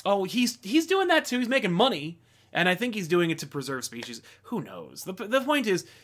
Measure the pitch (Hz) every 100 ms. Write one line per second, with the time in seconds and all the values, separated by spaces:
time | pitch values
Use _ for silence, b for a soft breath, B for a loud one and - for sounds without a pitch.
0 | 196 202 185 214 240 - 190 302 330 381
1 | 359 311 - 247 233 269 196 175 254 165
2 | 151 170 b b b - 180 180 240 214
3 | 160 175 170 160 147 147 135 131 - 117
4 | 117 113 - B - 220 101 92 76 69
5 | - 185 214 262 254 294 214 180 - B